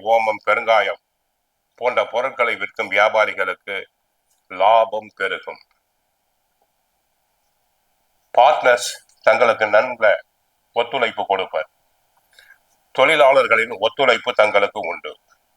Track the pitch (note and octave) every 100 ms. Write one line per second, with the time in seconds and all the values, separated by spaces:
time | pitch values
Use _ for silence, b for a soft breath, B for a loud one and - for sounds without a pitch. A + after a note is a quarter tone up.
0 | G2+ A2+ A2 G#2 - A2 A#2 A2 G2 E2+
1 | _ _ _ _ _ _ _ _ A#2+ A2+
2 | G#2 A#2 C3 C3 A#2 G2+ G2+ - G#2 G2+
3 | G#2+ A2 G#2 F#2 F#2 F2+ - F#2+ - _
4 | _ _ _ _ _ F#2 G2 A2+ A2+ G#2+
5 | G#2 - F#2+ F2 - D2+ _ _ _ _
6 | _ _ _ _ _ _ _ _ _ _
7 | _ _ _ _ _ _ _ _ _ _
8 | _ _ _ - C3 - B2+ A#2+ - -
9 | _ _ A#2 A2+ A#2+ G#2+ G#2+ G#2 B2+ A#2+
10 | G#2+ F2 - _ _ _ _ A#2 - C3+
11 | A2+ G#2 G2 F#2+ F#2 D#2+ - _ _ _
12 | _ _ _ b b b _ _ _ -
13 | C#3 D#3 C3+ C#3 A#2 A2+ A#2 G2+ A2 -
14 | C3 A2+ B2+ A#2 G#2+ G2+ G2+ G#2+ F2 F2
15 | D#2 - _ _ _